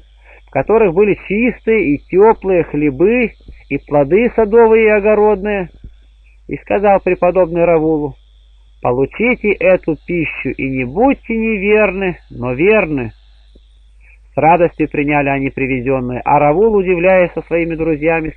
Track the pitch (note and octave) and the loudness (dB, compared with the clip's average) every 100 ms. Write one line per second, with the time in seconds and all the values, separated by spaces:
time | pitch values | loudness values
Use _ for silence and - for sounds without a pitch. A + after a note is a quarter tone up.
0 | - _ - - - C3+ C3+ A3 G#3+ D#3+ | -12 _ -20 -20 -8 -4 0 2 2 2
1 | G#3 E3 - G3+ B3 - - A3 C#3+ C#3+ | 0 0 -4 -2 -2 -2 -2 0 0 -4
2 | - F3+ A3 G#3+ F#3+ F#3 D3+ D3 D3 C3 | -2 2 4 2 0 -2 -2 -2 -2 0
3 | F#3 B3 A3+ - - - - C#3 - D3 | 0 2 -2 -6 -20 -20 -10 -10 -2 0
4 | C#3 F#3 A#3+ - G#3+ A#3 A3+ A3 A3 G#3+ | 2 2 2 0 2 4 4 4 4 2
5 | G#3 G#3+ G#3+ G3+ G#3 G3+ F3+ - - - | 2 2 2 0 -2 -6 -8 -14 -20 -20
6 | _ _ _ _ - D3 - G#3 G3+ G3 | _ _ _ _ -14 -10 -4 0 2 2
7 | - F3+ F3+ F3+ E3+ E3+ E3+ E3 D#3 D#3 | 0 0 0 2 0 0 2 2 2 -2
8 | D3 B2+ _ _ _ _ _ _ - B2 | -4 -10 _ _ _ _ _ _ -4 -2
9 | - - A#3 A#3+ G#3 - F3+ F3+ - D3 | -2 -2 -2 -2 -2 0 2 0 0 -8
10 | - F3 D3 - C3+ - C3+ C3 B2 D#3 | -6 -6 -6 -8 -10 -8 -6 -6 -6 0
11 | C4 - - A3+ A3+ G#3+ G3+ G#3+ G#3 F#3+ | 0 0 -4 -4 -4 -2 0 2 0 -2
12 | F#3+ D#3+ - B2+ B2 B2+ F#3 A3 E3+ C#3+ | -6 -6 -12 -10 -8 -2 2 2 0 -4
13 | A2+ - _ _ _ - _ _ _ _ | -8 -12 _ _ _ -20 _ _ _ _
14 | - - _ - D3+ E3+ E3 - D3+ D3+ | -20 -20 _ 0 2 4 2 0 -4 -4
15 | D3 D3 C#3 C#3 C3+ C3 C3 C3 A#2+ C3+ | -2 0 0 -2 -4 -4 -4 -4 -2 -4
16 | B2 B2 - D3 D3 D#3 A3+ G#3 F#3 F3 | -4 -6 0 2 2 2 2 2 0 0
17 | F3+ F#3 F3 - - E3+ E3 D#3+ D#3+ D3 | 2 2 2 -4 -4 -4 -2 -4 -4 -2
18 | D#3 E3 D#3 | 0 -2 -4